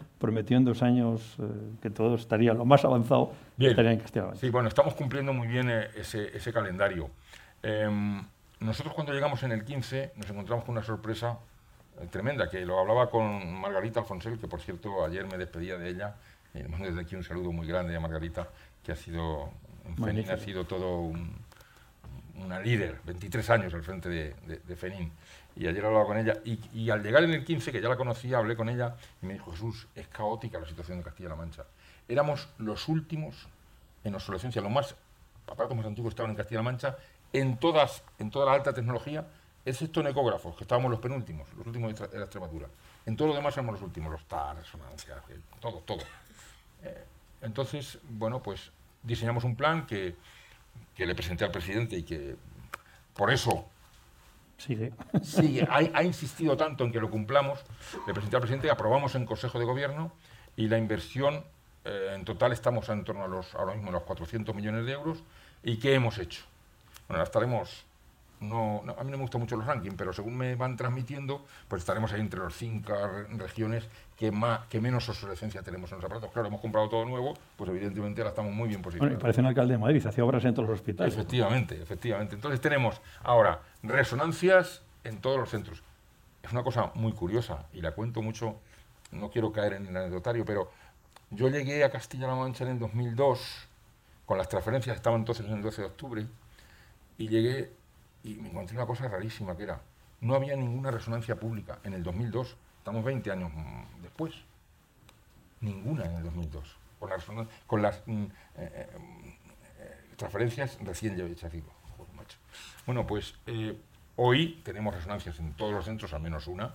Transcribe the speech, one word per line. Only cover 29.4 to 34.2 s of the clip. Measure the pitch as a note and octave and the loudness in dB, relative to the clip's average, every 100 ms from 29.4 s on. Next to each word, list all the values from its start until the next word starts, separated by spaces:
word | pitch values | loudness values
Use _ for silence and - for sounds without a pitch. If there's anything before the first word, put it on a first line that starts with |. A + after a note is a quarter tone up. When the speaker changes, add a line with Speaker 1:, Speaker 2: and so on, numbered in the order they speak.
| - | -10
Speaker 2:
"Jesús, | E2+ A2+ A2 - - | -8 -6 -8 -12 -16
es | - | -14
caótica | - G#2+ A2+ A2+ E2 | -4 -2 -2 -6 -8
la | D#2+ | -10
situación | E2 D#2+ F2+ | -10 -8 -8
de | |
Castilla-La | D#2+ - F2+ D#2 | -10 -10 -10 -8
Mancha". | E2 - - - - - - | -10 -10 -16 -18 -20 -20 -2
Éramos | B2 D3 C#3+ - - | 2 2 0 -6 -6
los | A2 G#2 - | -4 -4 0
últimos | D#3+ D#3 D#3 D3+ - - - - - - - | -2 0 -6 -6 -10 -18 -20 -20 -20 -20 -10
en | A2 | -6
obsolescencia, | F#2+ | -6